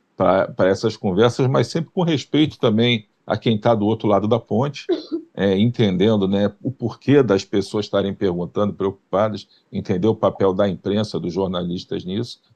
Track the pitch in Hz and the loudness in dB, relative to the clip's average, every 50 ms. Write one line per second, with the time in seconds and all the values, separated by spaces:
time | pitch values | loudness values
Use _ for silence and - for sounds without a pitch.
0 | _ _ _ - 95 90 92 95 - - - - 95 92 98 - - 110 - - | _ _ _ 0 2 2 4 2 2 0 0 0 2 2 2 0 0 -4 -4 -2
1 | - 101 87 95 117 120 - - 135 127 139 135 120 - - 165 160 - - 190 | -4 -2 2 4 2 2 2 2 0 0 2 0 0 0 -2 -6 -6 -4 -4 -2
2 | 170 170 160 127 - - - 147 156 147 - - - 117 104 110 117 120 120 107 | 0 0 0 -2 -4 -2 0 2 2 0 0 -2 0 0 2 2 2 2 0 -2
3 | - _ _ _ _ - - 107 - 120 113 104 - 120 117 104 104 107 110 110 | -4 _ _ _ _ -6 -4 -2 0 0 0 2 2 2 2 2 2 0 0 0
4 | - 107 101 98 107 107 120 113 - - 104 110 135 147 - - - - 339 - | 2 2 2 2 2 2 0 0 0 -2 -2 -2 -2 -2 -4 -10 -4 -4 -4 -4
5 | - - 320 330 - _ - - 95 101 95 98 110 120 117 - 113 98 90 87 | -4 -8 -10 -10 -10 _ -6 -2 0 0 2 2 2 0 2 2 0 0 2 2
6 | 98 113 110 104 98 95 101 98 104 101 - _ - 131 127 - 123 101 - - | 2 2 4 2 2 0 0 0 0 -2 -4 _ -8 -8 -8 -6 -8 -8 -8 -6
7 | - 139 143 143 131 101 98 98 - - - 98 95 - - 107 101 - - 98 | 0 4 4 4 6 4 2 0 0 0 -2 -2 -2 -2 -4 -6 -6 -2 -2 -2
8 | 98 98 92 - 104 95 87 87 85 85 - 104 104 101 85 - 95 98 95 _ | -2 -2 -4 -2 -2 -2 -2 -2 -6 -6 -2 -2 -2 -2 -2 -2 -4 -4 -4 _
9 | _ - 92 95 110 107 104 101 - _ _ _ _ _ - 98 - - 98 90 | _ -4 0 0 0 0 -2 -8 -14 _ _ _ _ _ -10 -8 -4 -2 -2 0
10 | 92 110 107 - - 95 - - 98 95 92 98 101 101 87 85 - 98 101 107 | 2 0 0 2 0 -2 0 2 0 0 2 2 0 -2 -2 -4 -4 -4 -2 -2
11 | 104 - - 82 85 90 80 95 95 90 92 87 90 87 87 90 - - 98 92 | -2 -4 -4 -6 -6 -4 -4 -2 -4 -2 -2 -4 -4 -4 -6 -8 -8 -8 -10 -8
12 | 87 90 95 110 120 - - _ _ _ _ | -8 -6 -6 -6 -6 -8 -12 _ _ _ _